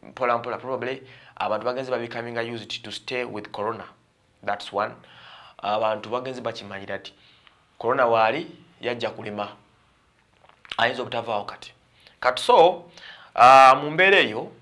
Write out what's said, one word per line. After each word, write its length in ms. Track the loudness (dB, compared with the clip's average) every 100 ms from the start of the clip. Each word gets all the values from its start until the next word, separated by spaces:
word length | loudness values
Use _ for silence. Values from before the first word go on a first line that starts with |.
mpola 340 | -20 -6 -2 -2
mpola, 200 | -4 -10
probably 500 | -8 -8 -8 -10 -16 -20 -20 -8
abantu 300 | -6 -4 -4
bagenze 260 | -6 -6
ba 60 | -6
becoming 360 | -6 -10 -10 -8 -8
used 300 | -10 -12 -14
to 80 | -12
stay 320 | -14 -10 -8
with 280 | -8 -10 -14
corona. 340 | -8 -8 -8 -14 _ _ _ _ _
That's 300 | -8 -8 -6
one. 180 | -6 -6 -8 -20 -20 -20 -20 -20 -12
Abantu 520 | -4 -2 -2 -4 -6
bagenze 320 | -8 -8 -8
bakimanyira 560 | -10 -10 -14 -16 -12 -12
nti 160 | -12 _ _ _ _ _ _ _
corona 280 | -4 0 2
waali 460 | 2 2 0 -8 -18 _ _
yajja 280 | -8 -6 -8
kulema. 460 | -8 -12 -10 -10 -12 _ _ _ _ _ _ _ _ _ _ -14 -4
Ayinza 240 | -2 -2
obutavaawo 440 | -8 -8 -6 -6 -8
kati. 280 | -16 -20 _ _ _ -20 _
Kati 240 | -4 -2
so, 480 | 2 6 6 4 -12 -20 -20 -20 -12 6
ah, 400 | 10 12 10 8
mu 160 | 2
mbeera 280 | 2 4 4
eyo 320 | 2 -2 -12 -18